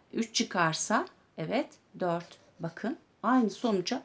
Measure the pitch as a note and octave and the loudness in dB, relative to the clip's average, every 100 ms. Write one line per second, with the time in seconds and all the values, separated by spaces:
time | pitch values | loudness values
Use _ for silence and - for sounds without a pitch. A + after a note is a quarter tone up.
0 | _ - A3+ - A3 F#3+ E3 D#3 - A3+ | _ -4 -2 -2 0 2 2 2 0 0
1 | F#4 - _ - D#3+ G#3+ D4+ - _ F3 | 0 -10 _ -10 -4 -2 -4 -10 _ -4
2 | F#3 E3+ E3+ - _ - E3 - G#3+ D#4+ | -2 -2 -4 -16 _ -12 -10 -6 -6 -6
3 | _ _ G#3 C4 A3 - A#3+ G3+ F3 B3+ | _ _ 2 4 4 0 0 0 0 -6